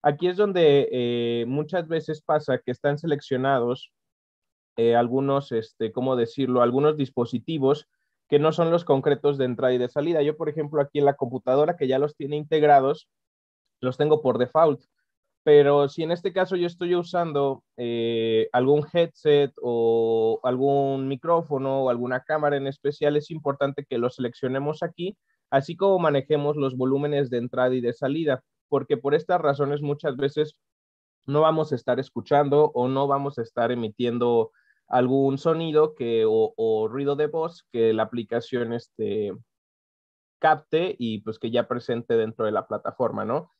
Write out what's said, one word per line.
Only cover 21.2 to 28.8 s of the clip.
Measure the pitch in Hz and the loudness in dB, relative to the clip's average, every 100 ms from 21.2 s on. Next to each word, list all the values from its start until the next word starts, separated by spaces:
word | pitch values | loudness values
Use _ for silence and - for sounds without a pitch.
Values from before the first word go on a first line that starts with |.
| 165 170 165 139 135 135 | 0 0 0 -4 -2 0
o | 131 | 0
alguna | 120 123 127 | -2 -2 -6
cámara | - 156 147 139 | -4 -2 0 -2
en | 135 | -4
especial, | 139 143 147 147 147 | -6 -6 -2 0 0
es | 147 | -4
importante | 160 143 139 139 139 | -8 -6 -2 -4 -4
que | 143 120 | -6 -4
lo | 123 | -4
seleccionemos | - 120 - 127 131 143 156 | -4 -8 -6 -4 -4 -4 -6
aquí, | 170 - 180 202 _ _ _ | -8 -8 -10 -10 _ _ _
así | 139 139 170 | -2 -2 -2
como | 196 185 | 0 2
manejemos | 160 139 139 151 143 151 | 2 0 0 -2 0 -2
los | 135 127 | -4 -2
volúmenes | 127 135 147 143 131 | -2 0 0 -2 -2
de | 120 | -4
entrada | 123 123 127 | -4 -2 0
y | 127 | 0
de | 120 | -4
salida, | 117 135 151 151 131 _ _ _ | -4 -4 -2 -2 -4 _ _ _
porque | - | -4